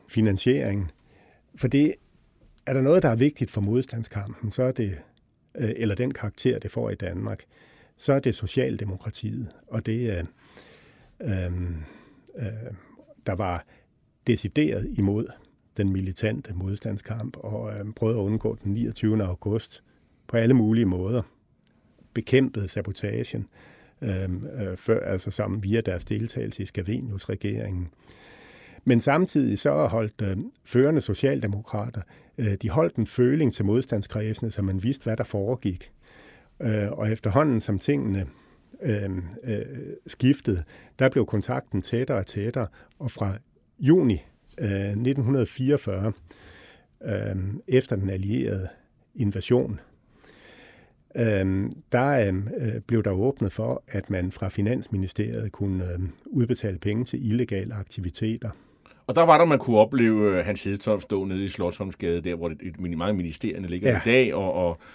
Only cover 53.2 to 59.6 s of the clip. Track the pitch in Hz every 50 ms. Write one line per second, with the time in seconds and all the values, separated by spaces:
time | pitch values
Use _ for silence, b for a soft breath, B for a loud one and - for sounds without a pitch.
53.2 | 104 131 139 - 113 95 - - 110 120 123 - - - - 101 98 - 101 92
54.2 | 90 95 - - - 92 - - 101 107 127 - - - - 98 95 90 - -
55.2 | 104 110 117 113 110 104 - - 104 98 95 92 90 90 87 87 92 87 - -
56.2 | - - 269 139 120 113 123 - - 104 92 82 - 107 104 113 123 - - -
57.2 | 139 107 107 120 123 113 110 95 95 - 110 101 95 - - - 92 90 - -
58.2 | 117 110 113 113 - 110 - b b b b b b b b b b - - -
59.2 | 214 165 156 151 170 165 147 127